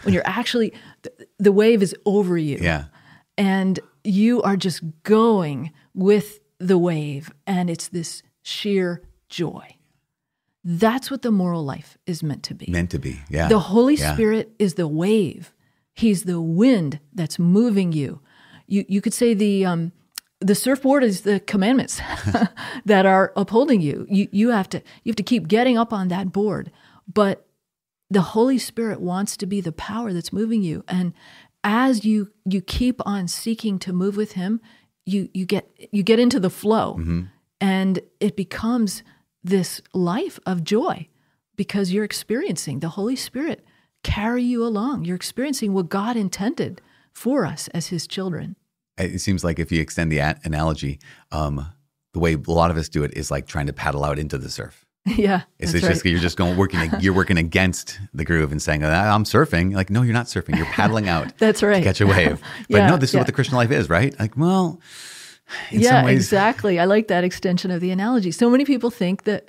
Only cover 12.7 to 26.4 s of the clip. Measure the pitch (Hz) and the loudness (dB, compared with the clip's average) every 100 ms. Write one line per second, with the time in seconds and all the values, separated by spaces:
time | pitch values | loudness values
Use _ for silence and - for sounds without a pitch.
12.7 | 87 87 78 67 69 69 76 82 214 185 | -2 -2 -4 -6 -10 -6 0 4 2 4
13.7 | 226 262 302 76 - 214 220 - - 202 | 2 4 2 0 0 2 0 -4 -2 -2
14.7 | 180 156 156 190 220 160 - - _ _ | -2 -4 -2 2 2 0 -6 -18 _ _
15.7 | _ _ - 233 175 180 170 165 165 262 | _ _ 0 2 2 -2 -4 0 4 4
16.7 | 226 147 151 _ - 156 - 175 196 240 | 4 0 -6 _ -8 -6 0 2 4 4
17.7 | 196 175 156 135 - _ _ _ - - | 2 0 -2 -4 -8 _ _ _ -20 -4
18.7 | 196 - 196 220 - 240 202 208 196 185 | -4 0 -2 -2 0 2 2 2 2 0
19.7 | 170 165 - _ - - - 196 196 254 | 0 -4 -10 _ -20 -20 -4 0 2 2
20.7 | 269 262 285 233 185 202 196 - 208 202 | 2 2 4 4 2 0 -2 0 0 2
21.7 | 262 - - - - 104 - 208 - - | 2 0 -6 -8 -6 -2 0 0 -2 -14
22.7 | 262 - 196 190 190 185 196 190 226 294 | -4 4 4 6 4 2 0 0 2 4
23.7 | 214 147 - - 196 - 196 240 220 185 | 2 2 -4 -2 0 0 0 2 2 -2
24.7 | 165 - - 226 220 - 240 160 220 254 | -8 -12 -10 -6 -4 -2 -2 2 2 4
25.7 | 233 226 208 185 175 190 196 | 2 0 -2 -2 -4 -4 -2